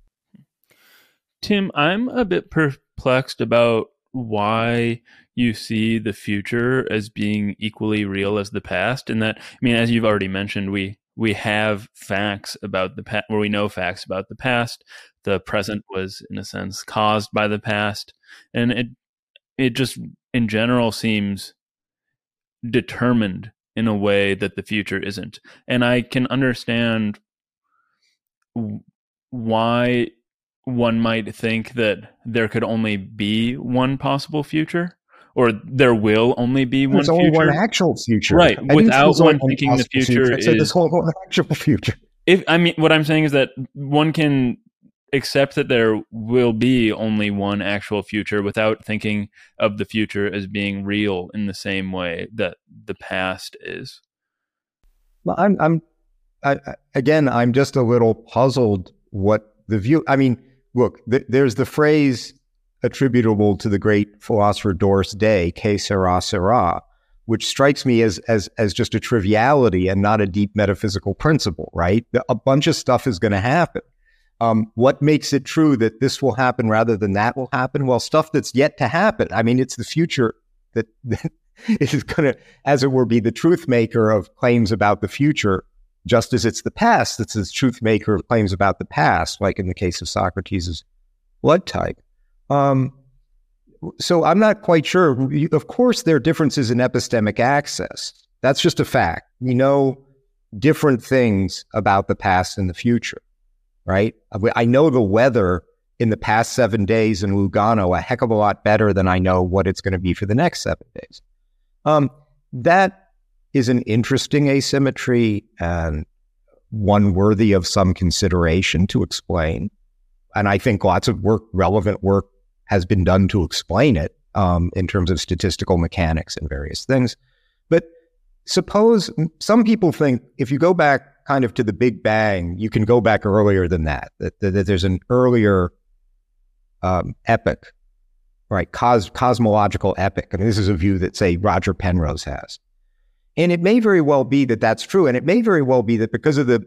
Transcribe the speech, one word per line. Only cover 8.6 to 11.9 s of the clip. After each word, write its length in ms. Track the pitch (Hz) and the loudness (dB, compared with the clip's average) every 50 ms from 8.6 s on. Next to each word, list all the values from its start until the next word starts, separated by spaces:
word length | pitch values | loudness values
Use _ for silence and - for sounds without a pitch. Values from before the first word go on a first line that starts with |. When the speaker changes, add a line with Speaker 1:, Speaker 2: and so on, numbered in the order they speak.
Speaker 1:
past. 480 | - - 95 90 92 113 127 131 - - | -8 -6 -4 -2 -2 -2 -4 -4 -6 -6
And 140 | 117 110 | -4 -2
that, 160 | 110 110 107 - | -2 -2 -4 -6
I 200 | - - - _ | -14 -20 -8 _
mean, 140 | 135 123 117 | 0 0 2
as 140 | 117 117 117 | 2 2 2
you've 140 | 117 117 113 | 2 2 2
already 220 | 110 104 101 98 | 0 0 0 -2
mentioned, 460 | 95 95 98 101 101 - 107 98 98 | -4 -4 -6 -6 -6 -6 -6 -6 -4
we, 260 | 98 101 95 98 104 - _ _ _ | -4 -4 -6 -6 -10 -14 _ _ _
we 180 | 113 113 110 101 | -4 -4 -4 -2
have 540 | - - 110 104 107 107 107 104 98 113 - | -4 -4 -2 -2 0 0 -2 -4 -4 -8 -16